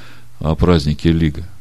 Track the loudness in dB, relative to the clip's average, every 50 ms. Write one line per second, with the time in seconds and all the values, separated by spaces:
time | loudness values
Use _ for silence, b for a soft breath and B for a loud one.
0 | b b b b b b b -4 -2 -2 0 2 4 4 4 4 4 0 0 0
1 | 2 2 4 4 2 0 0 -2 -8 -10 -12 -14